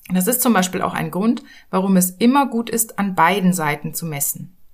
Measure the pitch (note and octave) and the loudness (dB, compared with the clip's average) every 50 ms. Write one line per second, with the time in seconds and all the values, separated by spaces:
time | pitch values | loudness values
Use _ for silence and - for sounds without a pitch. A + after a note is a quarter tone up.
0 | - - F3+ F#3 F3+ G#3 B3 A#3+ - B3+ A3+ F#3+ F#3 F#3 - - - - E3+ - | -10 -2 -2 0 0 0 0 0 2 2 2 2 2 0 -2 -4 -4 -4 -4 -4
1 | E3 D#3+ - F3+ G3+ A3+ C#4 - - - - - - - - F#3 F#3+ G3 F#3+ F#3 | -6 -4 -4 -2 0 0 0 -2 -6 -16 -20 -20 -14 -4 -2 -2 2 4 4 4
2 | F3+ F3+ F#3 - A3+ A#3+ C4 C#4+ C#4 A#3+ A#3 A#3 A#3 - - A3+ - - - - | 4 2 0 2 2 4 4 4 2 0 -2 -4 -4 -4 -4 -4 -4 -4 -4 -4
3 | G3+ G3+ F#3+ E3 D#3+ E3+ F#3+ G3+ F#3 F3+ F3+ F3 D#3+ D3+ D3+ D3 - D#3+ - - | -4 -4 2 4 4 4 4 4 2 2 2 2 0 -2 -4 -4 -6 -10 -8 -8
4 | F3 E3 D3+ D3 - - - - C#3+ - - _ - - | -8 -8 -6 -4 -6 -6 -6 -8 -12 -18 -18 _ -20 -20